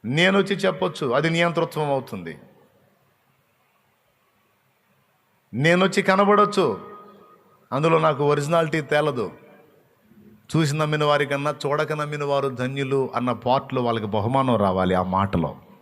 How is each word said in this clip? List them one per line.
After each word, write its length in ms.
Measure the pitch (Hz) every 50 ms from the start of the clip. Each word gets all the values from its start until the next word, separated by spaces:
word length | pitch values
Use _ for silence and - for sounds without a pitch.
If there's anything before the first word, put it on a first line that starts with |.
| -
నేను 340 | 107 131 156 175 190 196 202
వచ్చి 180 | 190 196 202
చెప్పొచ్చు, 500 | 165 156 190 185 - - - - - -
అది 240 | 127 117 139 147 165
నియంతృత్వం 600 | 165 165 170 175 160 170 165 165 - 160 151 147
అవుతుంది. 480 | 139 135 120 - - 98 87 82 76 71 - - _ _ _ _ _ _ _ _ _ _ _ _ _ _ _ _ _ _ _ _ _ _ _ _ _ _ _ _ _ _ _ _ _ _ _ _ _ _ _ _ _ _ _ _ _ _ _ _ _ _ _ _ _ _ _ _ _ _ _ _ -
నేను 300 | 113 139 165 175 180 190
వచ్చి 160 | 190 190 208
కనబడొచ్చు, 920 | 175 196 190 190 202 196 208 202 208 202 202 196 180 135 101 92 - - - - - - - - - - - _ _ _ _ _ _ _
అందులో 260 | - 135 151 165 165 160
నాకు 260 | 160 160 147 131 147
ఒరిజినాలిటీ 560 | 143 147 147 143 147 170 165 165 156 143 160
తేలదు. 520 | 147 - 151 147 151 151 139 123 104 85 - - - - - - - _ _ _ _ _ _ _ _ _ - - - - - - _ _ -
చూసి 200 | 156 160 143 143
నమ్మిన 280 | 156 156 151 151 151 151
వారికన్నా 500 | 147 147 143 147 139 143 139 139 151 147 143 -
చూడక 260 | 147 143 151 156 151
నమ్మిన 320 | 156 151 147 147 151 147 147
వారు 240 | 143 139 139 139 139
ధన్యులు 640 | 127 117 127 127 139 139 139 131 135 139 131 123 -
అన్న 180 | 117 120 127
పాటలో 500 | 123 104 - 127 127 139 131 - 131 131
వాళ్ళకి 240 | 123 120 117 113 107
బహుమానం 500 | 104 98 107 98 113 127 135 131 127 120
రావాలి 380 | 107 101 98 92 95 92 92 95
ఆ 80 | 92
మాటలో. 540 | 92 92 92 95 98 98 - 90 80 71 69 - - - - -